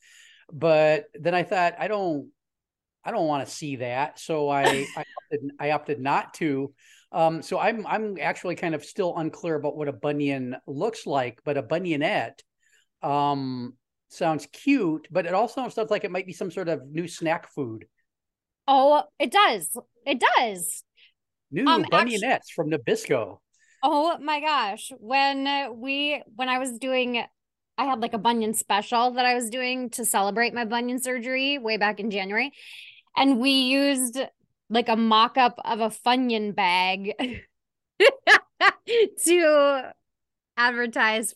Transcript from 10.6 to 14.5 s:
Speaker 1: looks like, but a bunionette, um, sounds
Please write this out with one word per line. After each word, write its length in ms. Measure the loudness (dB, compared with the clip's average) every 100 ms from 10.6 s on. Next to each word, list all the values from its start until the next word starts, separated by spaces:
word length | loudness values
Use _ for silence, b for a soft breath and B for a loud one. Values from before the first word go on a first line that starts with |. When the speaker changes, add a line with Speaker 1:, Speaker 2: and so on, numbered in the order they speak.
| -10
Speaker 1:
looks 400 | -6 -4 -6 -4
like, 320 | -2 -2 -4 -6
but 100 | -4
a 80 |
bunionette, 800 | -2 -2 -2 -2 0 0 -4 -8 -20 _ _ _ _ _
um, 720 | -2 0 0 0 -4 -8 -10 -14 _ _ _
sounds 380 | -4 -2 -2 -6